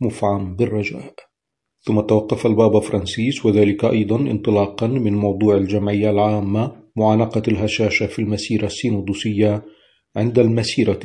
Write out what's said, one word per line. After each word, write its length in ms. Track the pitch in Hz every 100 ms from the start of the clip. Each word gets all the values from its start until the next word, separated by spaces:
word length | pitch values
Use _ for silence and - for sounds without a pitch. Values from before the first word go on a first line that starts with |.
مفعم 540 | 120 - 104 101 98 92
بالرجاء. 580 | 117 107 101 - - - - _ _ _ _ _
ثم 180 | - 107
توقف 460 | 104 110 110 117 120
البابا 340 | 110 110 104
فرانسيس، 640 | - 104 90 - 117 139 113
وذلك 400 | 104 101 101 -
أيضًا 340 | 113 101 110
انطلاقاً 680 | 139 110 117 104 101 - 113
من 260 | 131 110
موضوع 440 | 101 101 95 107 101
الجمعية 520 | 95 104 101 104 107
العامة، 640 | 101 107 104 98 104 123 - - -
معانقة 460 | 107 110 113 113 107
الهشاشة 580 | 101 107 - 107 - 107
في 140 | -
المسيرة 460 | 107 104 - 110 104
السينودوسية، 1000 | - 123 104 95 98 113 101 107 107 - - _ _ _ 104
عند 240 | 113 120
المسيرة 600 | 117 113 110 - 104 95